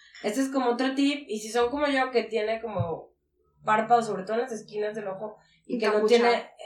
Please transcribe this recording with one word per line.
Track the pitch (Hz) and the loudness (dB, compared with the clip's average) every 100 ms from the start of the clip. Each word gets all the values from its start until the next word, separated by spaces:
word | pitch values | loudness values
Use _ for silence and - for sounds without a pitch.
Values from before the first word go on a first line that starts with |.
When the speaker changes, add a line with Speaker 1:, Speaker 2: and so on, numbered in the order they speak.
| - - | -20 -8
Speaker 1:
Este | - 262 | -4 -2
es | 269 | -2
como | 269 247 | 0 0
otro | 226 262 | 0 0
tip, | 269 277 285 - | 2 2 0 -4
y | 214 | -8
si | 214 | -4
son | 233 240 | 0 0
como | 285 294 | 0 0
yo | 269 254 | 0 0
que | 240 | 0
tiene | 220 214 214 226 | 0 -2 -2 -4
como | 226 196 170 156 - _ _ _ _ _ | -4 -4 -4 -6 -10 _ _ _ _ _
párpados, | - 220 220 240 220 | 0 0 4 4 4
sobre | 185 | -4
todo | 190 | -4
en | 226 | -4
las | - | -4
esquinas | 214 - 208 208 | -6 -8 -6 -6
del | 220 202 | -6 -8
ojo, | 190 214 - _ _ - | -8 -12 -14 _ _ -8
y | 240 | -2
que | 214 | 2
no | |
Speaker 2:
Encapuchado. | 214 214 233 | 2 6 6
Speaker 1:
tiene | 240 233 - - | 6 2 -2 -16